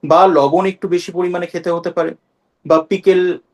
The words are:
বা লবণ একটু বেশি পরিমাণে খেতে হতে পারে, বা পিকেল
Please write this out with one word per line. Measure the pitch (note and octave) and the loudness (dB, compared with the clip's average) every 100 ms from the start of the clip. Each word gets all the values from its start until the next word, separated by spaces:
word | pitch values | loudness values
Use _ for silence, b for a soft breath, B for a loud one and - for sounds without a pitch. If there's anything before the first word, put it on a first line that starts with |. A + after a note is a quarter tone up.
| C#3+ | 4
বা | D#3+ F#3+ | 4 6
লবণ | E3 C#3 E3+ F#3+ | 4 2 0 -2
একটু | F#3 F#3+ | -4 -4
বেশি | F3 F3 | -4 -4
পরিমাণে | F3 F3+ F3 E3+ | -6 -4 -4 -6
খেতে | F3 E3+ | -8 -4
হতে | E3+ F3 | -4 -4
পারে, | E3+ E3 - _ _ _ _ - | -4 -6 -6 _ _ _ _ 0
বা | D#3+ D#3+ | 0 0
পিকেল | F#3+ F#3+ F#3 F3+ E3+ _ | -2 2 2 2 -4 _